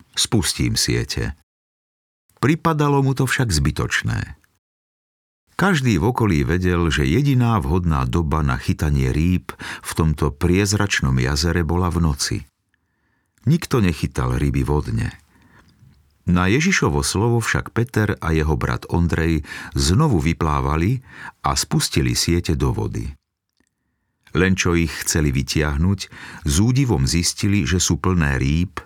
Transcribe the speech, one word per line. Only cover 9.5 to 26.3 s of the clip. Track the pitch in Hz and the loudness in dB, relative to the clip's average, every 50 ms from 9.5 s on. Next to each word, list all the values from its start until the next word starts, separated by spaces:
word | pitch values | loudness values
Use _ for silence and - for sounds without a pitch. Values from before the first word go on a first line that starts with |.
| - - - - - - | -14 -14 -14 -14 -14 -12
v | - - - | -12 -6 -2
tomto | - 82 80 76 - 76 71 71 | 0 0 0 2 0 0 -2 -2
priezračnom | - 85 82 87 98 104 98 104 107 104 101 - - 69 67 65 | 0 0 2 2 2 2 2 2 0 0 0 -2 -2 0 0 0
jazere | 64 62 65 73 73 80 85 82 87 85 | 0 0 0 0 0 0 0 0 0 0
bola | 76 85 90 92 87 | 0 0 0 0 0
v | 82 85 82 78 73 | 0 0 2 0 0
noci. | - - - 60 52 64 - _ _ _ _ _ _ _ _ _ _ _ _ _ _ _ _ _ _ _ 127 | -2 -4 -4 -6 -8 -8 -12 _ _ _ _ _ _ _ _ _ _ _ _ _ _ _ _ _ _ _ 0
Nikto | 165 170 - - - 123 | 0 0 0 -2 0 2
nechytal | 98 87 82 - - 71 - - 64 62 62 | 2 0 0 -2 -4 -4 -4 -4 -2 -2 -2
ryby | 62 71 69 64 67 64 64 | 0 0 0 0 0 0 0
vodne. | 73 76 - - 57 55 53 50 - - _ _ _ _ _ _ _ - _ _ _ _ - - - _ _ _ _ _ _ | 0 -2 -2 -2 -4 -4 -4 -6 -8 -12 _ _ _ _ _ _ _ -20 _ _ _ _ -20 -20 -20 _ _ _ _ _ _
Na | 85 87 90 90 92 | 0 2 2 4 2
Ježišovo | 110 143 160 196 175 - 147 85 71 73 71 | 2 2 2 2 0 2 2 2 2 0 -2
slovo | - - 92 110 120 117 117 | 0 -2 0 0 2 0 0
však | 110 - - 71 - - | 0 -2 -2 -4 -4 -4
Peter | - 113 120 - - 110 107 101 - - | -4 -4 -4 -2 0 0 0 0 -2 -4
a | - 82 80 | -2 0 0
jeho | 78 76 78 76 64 | 2 2 2 2 0
brat | - - 60 58 - - | 0 -2 -2 -4 -4 -2
Ondrej | - 87 87 82 87 82 80 82 82 78 76 - - - - - - 69 | 0 2 2 2 2 2 2 2 0 0 -2 -6 -12 -14 -14 -6 -4 -2
znovu | 69 78 92 117 165 151 107 78 | 0 2 2 4 4 4 2 2
vyplávali | 67 82 82 - 85 78 73 69 65 69 76 80 85 107 131 127 - - - - - - - _ - | 2 0 0 0 0 0 0 0 0 0 0 2 2 0 0 -2 -6 -12 -18 -18 -18 -18 -16 _ -2
a | 69 67 | -2 -2
spustili | - - - - 156 - - - - 67 62 60 - | -2 -2 -2 -2 -2 -2 0 0 0 0 2 0 0
siete | - - 85 87 - - 80 65 | 0 2 0 0 0 0 0 0
do | 71 64 58 | 0 0 0
vody. | 55 53 55 - - 53 67 69 - _ _ _ _ _ _ _ _ _ _ _ _ _ _ _ _ _ _ _ _ _ _ - | -2 -4 -4 -6 -6 -8 -8 -10 -14 _ _ _ _ _ _ _ _ _ _ _ _ _ _ _ _ _ _ _ _ _ _ 0
Len | 78 92 95 95 92 | 2 2 2 2 2
čo | - 92 85 | 0 2 2
ich | 85 82 76 - - - | 2 0 0 -2 -6 -6
chceli | - - 85 76 71 | -2 0 0 0 2
vytiahnuť, | 64 67 65 - - 78 76 76 71 71 85 95 101 98 - - - - - - | 0 -2 -2 -2 -2 -2 -2 0 0 0 0 0 0 -2 -4 -12 -16 -18 -18 -18